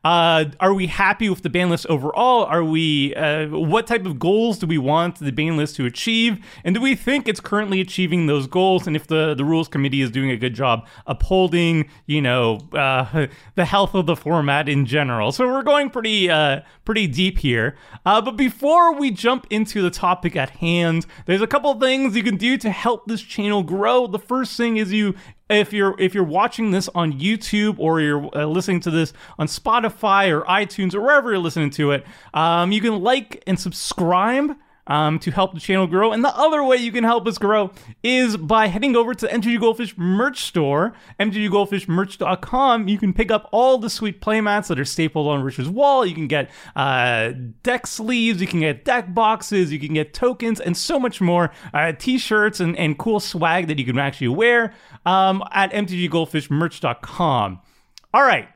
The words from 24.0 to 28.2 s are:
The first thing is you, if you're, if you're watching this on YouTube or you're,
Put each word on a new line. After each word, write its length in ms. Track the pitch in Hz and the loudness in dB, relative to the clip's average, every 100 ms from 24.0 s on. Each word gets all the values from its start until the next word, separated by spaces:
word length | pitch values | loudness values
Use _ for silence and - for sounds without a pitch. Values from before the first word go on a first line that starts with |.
| 240 | 0
The 140 | 196 | -6
first 360 | - 254 240 - | -4 -4 -4 -2
thing 200 | 233 220 | -2 0
is 160 | 202 | 0
you, 240 | 214 208 185 - - _ | 0 0 -2 -12 -20 _
if 240 | 208 208 | 0 2
you're, 220 | 208 196 190 | 0 0 2
if 120 | 185 | -2
you're 120 | 196 | 0
watching 480 | 170 170 233 - 220 | 0 0 0 0 0
this 160 | 190 185 | 0 -2
on 200 | 175 165 | -2 -2
YouTube 680 | 139 175 220 - 208 214 208 | -2 -2 -2 -2 0 0 0
or 220 | 160 160 | 0 2
you're, 360 | 151 147 | 0 -2